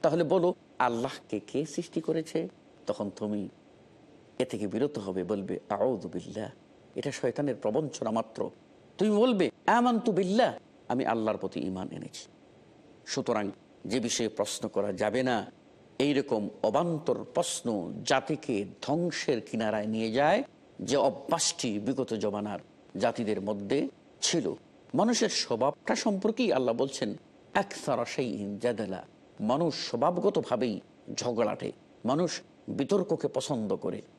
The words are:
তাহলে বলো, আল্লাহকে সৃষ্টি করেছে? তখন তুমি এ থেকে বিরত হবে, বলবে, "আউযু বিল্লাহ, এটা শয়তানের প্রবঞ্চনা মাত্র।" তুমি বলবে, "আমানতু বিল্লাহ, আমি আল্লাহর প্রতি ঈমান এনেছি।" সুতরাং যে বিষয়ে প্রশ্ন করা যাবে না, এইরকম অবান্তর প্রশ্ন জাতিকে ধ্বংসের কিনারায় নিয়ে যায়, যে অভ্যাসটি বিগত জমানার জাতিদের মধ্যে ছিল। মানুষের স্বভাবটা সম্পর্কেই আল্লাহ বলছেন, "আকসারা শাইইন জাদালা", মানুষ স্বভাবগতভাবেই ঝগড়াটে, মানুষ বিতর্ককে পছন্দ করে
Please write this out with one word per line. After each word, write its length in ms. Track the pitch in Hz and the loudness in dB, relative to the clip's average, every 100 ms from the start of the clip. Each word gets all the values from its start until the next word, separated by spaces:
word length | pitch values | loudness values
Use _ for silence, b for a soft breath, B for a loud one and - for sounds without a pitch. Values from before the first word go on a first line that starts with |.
তাহলে 220 | 160 160 | 2 2
বলো, 300 | 156 185 175 180 - - | 4 4 4 0 -12 -2
আল্লাহকে 880 | 127 117 131 - - 107 - 131 151 | 0 2 -4 -6 -8 -8 -4 -4 -2
সৃষ্টি 340 | - 175 - | -6 -4 -4
করেছে? 480 | 160 160 156 160 180 - - - - | 0 -2 0 -4 -4 -10 -20 -14 -6
তখন 240 | - 104 - | -4 -4 -4
তুমি 320 | 107 104 90 - - - - - - - - - | -4 -2 -4 -10 -20 -20 -20 -20 -20 -20 -20 -6
এ 60 | |
থেকে 240 | - 113 104 | -4 -2 -4
বিরত 300 | 123 139 135 | 0 -2 -2
হবে, 260 | 98 95 | -4 -2
বলবে, 340 | 90 104 95 92 - | -2 -2 -2 -6 -4
"আউযু 400 | 101 127 113 85 | 0 2 0 -4
বিল্লাহ, 420 | 87 - 101 107 - - - - | -8 -8 -10 -10 -12 -20 -20 -12
এটা 180 | - 143 | -6 -6
শয়তানের 440 | - 131 117 147 117 | -2 -2 0 -2 0
প্রবঞ্চনা 540 | 113 120 151 - 113 | 0 0 -2 -4 -2
মাত্র।" 400 | 110 110 - - - - - - - | 0 -2 -6 -8 -8 -20 -20 -20 0
তুমি 120 | 214 | 2
বলবে, 400 | 208 247 208 147 - - | 6 4 4 2 2 4
"আমানতু 460 | 226 240 226 226 | 6 6 4 2
বিল্লাহ, 420 | 180 185 214 214 - - - - | 2 2 4 2 0 -14 -20 -4
আমি 180 | 123 - | 0 0
আল্লাহর 300 | 117 110 104 | 0 0 0
প্রতি 240 | 95 87 | -4 -4
ঈমান 280 | 80 95 90 | -4 -4 -6
এনেছি।" 340 | 82 78 - - - - - - - - - - | -10 -12 -14 -18 -20 -20 -20 -20 -20 -20 -20 -6
সুতরাং 440 | - 131 113 101 - - - - | -4 0 0 -2 -6 -20 -14 -4
যে 140 | 120 | -2
বিষয়ে 280 | 113 - 113 | 0 0 -2
প্রশ্ন 400 | - 104 - 107 | 0 -4 -2 -2
করা 240 | - 101 | 0 -2
যাবে 300 | 92 104 120 | 0 0 2
না, 300 | 131 117 98 - - - - - | 2 0 -2 -14 -20 -20 -20 0
এইরকম 500 | 143 139 139 110 101 - | 2 2 2 0 0 0
অবান্তর 640 | 107 131 170 160 156 151 107 | 2 2 2 0 0 -2 0
প্রশ্ন 580 | - 175 - 123 107 85 - | -2 0 -2 -2 -2 -2 -6
জাতিকে 600 | - 135 - 151 - 110 98 - | 2 2 2 -4 0 -2 -2 -6
ধ্বংসের 580 | - 151 175 - - 123 | -2 0 0 -2 0 0
কিনারায় 460 | - 113 110 107 107 | 0 -2 0 0 -2
নিয়ে 260 | 110 113 | -2 0
যায়, 320 | 113 147 202 277 - - - | 4 4 4 0 -12 -20 -10
যে 160 | 95 139 | 0 4
অভ্যাসটি 840 | 135 - - 165 - - 123 104 | 4 2 -2 0 0 0 -2 -2
বিগত 360 | 113 131 123 | -2 -2 -2
জমানার 440 | 113 107 101 104 101 - - - 95 | 0 0 -2 -4 -8 -12 -20 -12 0
জাতিদের 420 | 117 117 107 101 | 0 0 -2 0
মধ্যে 480 | 98 101 101 135 269 - - - | -2 -4 0 0 -2 -6 -20 -4
ছিল। 340 | - 170 95 - - - - | 0 0 0 -6 -14 -20 -4
মানুষের 340 | 127 214 233 208 | 2 2 4 2
স্বভাবটা 680 | - - 117 131 - - 254 | 0 -2 0 0 0 -2 0
সম্পর্কেই 560 | 240 196 214 226 226 | 2 2 0 2 2
আল্লাহ 220 | 131 123 | 2 2
বলছেন, 420 | 120 135 - 113 - - - - | 0 -2 0 -4 -4 -12 -20 -2
"আকসারা 500 | - 196 - - 120 | 0 0 -4 -2 0
শাইইন 540 | 117 - 127 98 101 101 | 0 -2 -2 -2 -6 -2
জাদালা", 460 | 123 110 101 92 - - - - | 0 0 -4 -6 -10 -20 -20 -6
মানুষ 480 | 104 135 170 - - | 0 2 2 0 -4
স্বভাবগতভাবেই 920 | 120 147 175 202 196 - 123 123 98 - - - | 2 2 4 2 2 0 0 0 -2 -8 -20 -10
ঝগড়াটে, 580 | 113 117 117 110 - - - - - | -4 -2 2 0 0 -6 -8 -18 -8
মানুষ 380 | 110 143 175 - - - - | 0 2 0 -2 -12 -18 -8
বিতর্ককে 600 | 101 139 196 175 165 139 | -4 0 0 2 0 0
পছন্দ 480 | 131 - 131 107 - | -2 -2 -2 -2 -2
করে 260 | - 104 - | -2 -6 -12